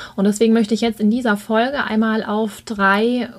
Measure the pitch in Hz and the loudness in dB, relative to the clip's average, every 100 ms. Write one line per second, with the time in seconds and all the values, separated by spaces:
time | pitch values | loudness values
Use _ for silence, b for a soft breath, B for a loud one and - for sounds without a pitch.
0 | B B 196 208 226 226 214 220 233 214 | B B 0 2 4 4 2 0 -2 0
1 | 208 240 247 208 - 220 240 285 214 214 | 0 0 0 -2 0 0 0 -2 -2 0
2 | 220 220 - 208 220 - - 208 196 196 | 0 0 -2 -2 -2 -6 -12 0 2 2
3 | 233 247 - | 2 0 -4